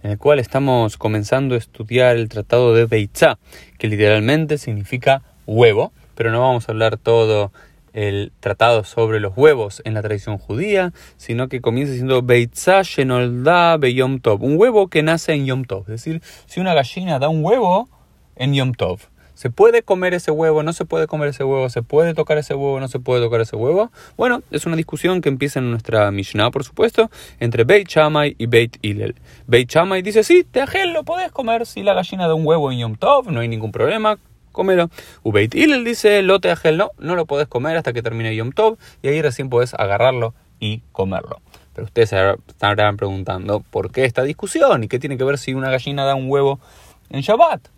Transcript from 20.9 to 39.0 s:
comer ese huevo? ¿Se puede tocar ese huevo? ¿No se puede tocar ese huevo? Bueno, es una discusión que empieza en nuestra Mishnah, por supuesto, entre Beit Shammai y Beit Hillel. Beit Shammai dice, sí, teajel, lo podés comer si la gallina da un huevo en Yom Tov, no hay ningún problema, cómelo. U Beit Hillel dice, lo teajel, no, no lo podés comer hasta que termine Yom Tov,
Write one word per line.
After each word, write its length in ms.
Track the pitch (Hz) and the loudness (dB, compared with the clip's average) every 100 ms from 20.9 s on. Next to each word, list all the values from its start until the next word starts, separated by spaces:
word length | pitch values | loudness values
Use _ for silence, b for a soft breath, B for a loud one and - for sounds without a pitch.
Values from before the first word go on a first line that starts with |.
| 165 156 | -4 -4
comer 220 | 156 147 | -4 -4
ese 120 | 131 | -4
huevo? 260 | 135 135 131 | -2 -2 -2
¿Se 140 | 120 | -6
puede 320 | 117 147 170 | 0 2 2
tocar 240 | 160 151 151 | 0 0 -2
ese 160 | 147 | -2
huevo? 240 | 139 139 135 | -4 -2 -4
¿No 80 | 131 | -6
se 140 | 123 | -8
puede 200 | 123 127 | -2 0
tocar 180 | 117 117 | 2 0
ese 160 | 110 107 | -2 -2
huevo? 340 | 123 180 233 B B - | 0 0 -2 B B -2
Bueno, 260 | 247 247 - | 0 0 -4
es 140 | - 170 | -6 -4
una 100 | 160 | -4
discusión 440 | 160 151 170 185 | -6 -4 -2 0
que 100 | 160 | -2
empieza 280 | 131 139 131 | -2 -4 -4
en 120 | 123 | -4
nuestra 380 | 117 - 110 104 | -4 0 2 2
Mishnah, 400 | 101 95 104 113 | 0 -4 -2 0
por 100 | 139 | -2
supuesto, 480 | 135 - 226 - 226 B B B | -8 0 0 2 -2 B B B
entre 240 | 120 117 | -4 0
Beit 240 | - 202 190 | 4 4 4
Shammai 480 | 160 151 151 147 - | 2 4 2 -2 -4
y 80 | 117 | 2
Beit 300 | 117 117 - | 2 2 -4
Hillel. 340 | 107 104 104 - b b - | -8 -6 -8 -10 b b 2
Beit 200 | 120 123 | 2 4
Shammai 340 | 156 185 190 | 0 0 -2
dice, 200 | 185 214 | 0 0
sí, 220 | 214 359 | 6 4
teajel, 480 | 339 - 277 381 370 | 4 -4 -2 -2 -2
lo 100 | 330 | -4
podés 300 | 294 349 349 | -4 -6 -6
comer 340 | - 233 226 233 | -6 -2 -2 -4
si 160 | - | -4
la 100 | 196 | 0
gallina 360 | 185 180 190 175 | 0 -2 -4 -2
da 60 | |
un 120 | 160 156 | 0 2
huevo 240 | 160 139 | 2 2
en 80 | 123 | -4
Yom 160 | 113 | -6
Tov, 380 | 110 208 277 247 | -2 2 2 2
no 80 | 120 | -4
hay 80 | 117 | -4
ningún 240 | 113 110 | -6 -8
problema, 460 | - 123 214 214 208 _ _ _ | -2 0 0 -2 -2 _ _ _
cómelo. 380 | - 190 180 170 B B B | -4 0 2 0 B B B
U 80 | 113 | -2
Beit 240 | 104 113 - | 0 0 2
Hillel 260 | 302 269 | 2 2
dice, 400 | 233 233 208 208 | -2 0 2 4
lo 160 | 185 196 | 4 2
teajel, 380 | 180 170 165 160 | 2 0 0 0
no, 160 | - - | -2 -4
no 180 | 151 180 | -4 -4
lo 100 | 156 | -2
podés 220 | 143 147 | -2 -2
comer 280 | - 147 165 | -4 -4 -4
hasta 160 | 143 | -4
que 100 | 120 | -6
termine 340 | 113 113 113 110 | -6 -6 -6 -4
Yom 160 | 117 | -4
Tov, 240 | 143 220 220 b b | 2 0 0 b b